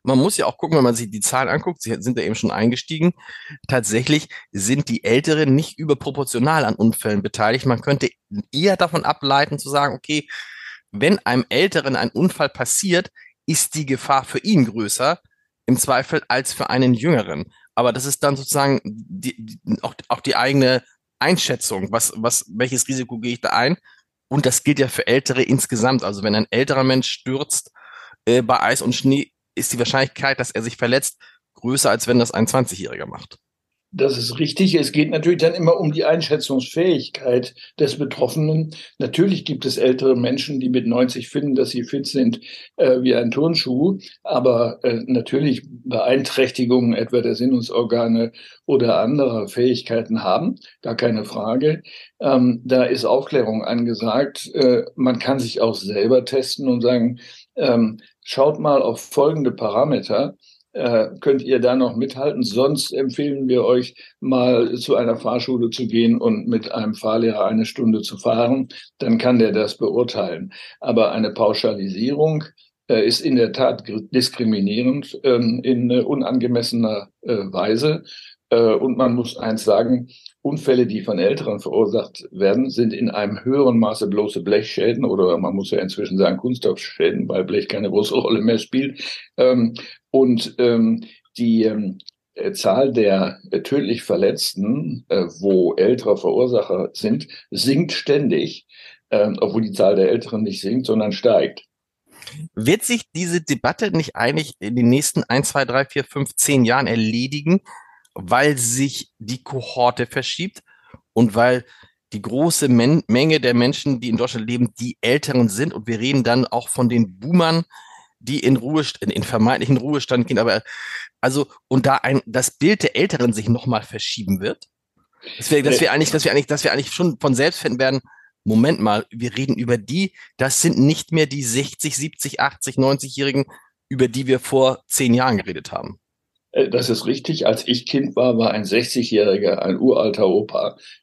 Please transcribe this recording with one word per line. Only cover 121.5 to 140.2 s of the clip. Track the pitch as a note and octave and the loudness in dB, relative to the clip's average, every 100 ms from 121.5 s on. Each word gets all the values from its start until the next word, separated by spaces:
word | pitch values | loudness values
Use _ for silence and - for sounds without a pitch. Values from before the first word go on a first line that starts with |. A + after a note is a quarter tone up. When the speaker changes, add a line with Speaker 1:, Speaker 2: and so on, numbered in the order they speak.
| - _ | -8 _
Speaker 1:
und | C3 C3 | 0 2
da | C3+ | 0
ein, | - C#3 | 2 -2
das | - B2+ B2+ | 0 -2 -2
Bild | - D#3 G#3+ | 0 0 2
der | - - | 0 0
Älteren | D#3+ C#3+ A#2+ | 0 2 0
sich | - G2+ | 0 0
nochmal | A#2+ C3 A2 | 0 0 -4
verschieben | - A2 - - F#2+ F#2+ | -4 -10 -8 -8 -4 -2
wird, | G2+ - - _ _ _ _ _ - - | -2 -6 -14 _ _ _ _ _ -20 -12
dass | - | 0
wir, | D3+ | 2
dass | C#3+ | 2
Speaker 2:
Nee. | B2+ | 0
Speaker 1:
wir | - | 0
eigentlich, | C3+ D#3 | 2 0
dass | D#3 | 0
wir | E3+ | 2
eigentlich, | C#3 C#3 | 0 0
dass | D3 | -2
wir | - | 0
eigentlich | C#3 B2+ | -2 -4
schon | - F3 A#2+ | -2 0 0
von | D3 | 0
selbst | B2 D3+ - | 2 0 0
finden | A2+ B2 | -4 0
werden, | C3 C3+ - _ _ _ G2+ | 0 0 -6 _ _ _ 0
Moment | A2 C#3+ - | 4 4 2
mal, | G#2+ G#2 - | 0 0 -4
wir | A#2 A#2+ - | -8 -6 -4
reden | C3+ A2+ | -2 -2
über | A#2+ A#2+ | 0 -2
die, | G2 D#3+ F#3+ - - - | -2 -4 -4 -6 -20 -4
das | C3 - | -2 2
sind | - - | 2 4
nicht | C#3 D#3 - | 4 2 0
mehr | E3 | 0
die | D3+ C#3 | 0 -2
sechzig, | B2 A#2+ C#3 - D3+ C3 | -4 -4 -4 -6 -6 -4
siebzig, | D#3 - C#3 - | -8 -8 -8 -4
achtzig, | C3+ - - C3 | -4 -4 -6 0
neunzigjährigen, | C3+ C#3 C3+ B2+ C#3 C3+ - - _ _ _ | 0 0 -4 -6 -2 -2 -4 -10 _ _ _
über | C3 B2 | 0 2
die | A#2+ B2+ | 2 0
wir | B2+ | 0
vor | - C3+ C3 B2+ _ | 2 2 4 2 _
zehn | - B2+ | 0 4
Jahren | A#2+ B2+ G#2 | 4 4 0
geredet | F#2 E2 - | -2 -10 -8
haben. | - - - _ _ _ _ _ | -10 -10 -16 _ _ _ _ _
Speaker 2:
Äh, | - C3 | 0 2
das | A2+ A#2+ | 0 0
ist | A2+ A2+ | -2 -2
richtig. | C3+ - D#3 - | -4 -4 0 0
Als | A2 - | 0 0
ich | B2 - | -2 0
Kind | C#3 - - | -2 -2 0
war, | B2+ A2+ | 2 2
war | A2 | 2
ein | G#2 F#2+ | 0 0
sechzigjähriger | A2 A#2+ C3 A#2 A2 G#2 F#2+ G2 - | -2 0 -4 0 2 4 2 2 0
ein | F#2+ F#2 | -2 2
uralter | C3 - A2 G#2 | 4 4 2 2